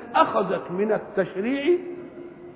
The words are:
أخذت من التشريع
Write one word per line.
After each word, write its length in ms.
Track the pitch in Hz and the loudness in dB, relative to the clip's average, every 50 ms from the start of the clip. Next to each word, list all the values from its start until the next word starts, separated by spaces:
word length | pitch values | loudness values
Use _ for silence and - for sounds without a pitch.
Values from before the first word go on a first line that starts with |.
| - - 233 | -8 0 4
أخذت 560 | 285 320 - - 226 202 175 - - - - | 4 4 6 4 0 0 2 0 -2 -2 -4
من 200 | 175 185 208 220 | -2 0 2 2
التشريع 840 | 208 180 - - - 196 180 - - 180 202 240 277 277 285 311 349 349 - - - - - - - - - - - - - - - | 2 0 -2 -4 0 0 0 0 0 -4 -2 0 0 0 4 4 4 4 2 -4 -10 -10 -12 -14 -14 -14 -14 -14 -14 -16 -16 -18 -16